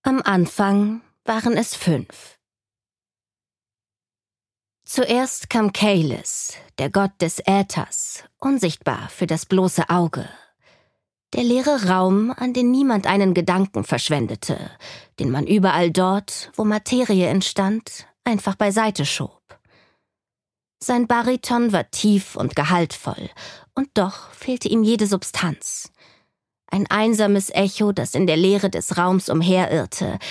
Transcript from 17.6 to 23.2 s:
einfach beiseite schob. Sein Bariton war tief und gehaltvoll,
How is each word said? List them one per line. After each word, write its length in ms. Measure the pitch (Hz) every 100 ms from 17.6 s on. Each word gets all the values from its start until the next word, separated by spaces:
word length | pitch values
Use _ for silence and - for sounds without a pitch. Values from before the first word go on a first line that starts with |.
| 196 220 - - - _
einfach 320 | - 208 190 190
beiseite 500 | 208 202 220 202 143
schob. 540 | - 135 _ _ - _ _ _ _ _ _ _ _ _ _ _ _
Sein 260 | - 247 233
Bariton 680 | 240 240 254 - 240 240
war 180 | 190 -
tief 460 | - 214 202 - -
und 180 | 127 -
gehaltvoll, 760 | 147 180 160 - - -